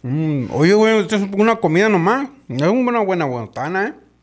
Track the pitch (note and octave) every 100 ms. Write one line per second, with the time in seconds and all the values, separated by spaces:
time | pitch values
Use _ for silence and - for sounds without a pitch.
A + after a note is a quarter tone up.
0 | B2 D3 D#3+ D3 A#2+ B2 D#3+ G#3 A3 A3
1 | G#3 G#3+ G3 G3 A3 A3+ F#3 D#3+ A3 G3
2 | E3+ B3+ D4+ - _ B2 D#3 A#3+ B3 A#3+
3 | G3+ F#3 D3 B2 G#2+ - C#3 F#4+ G4+ -
4 | _ _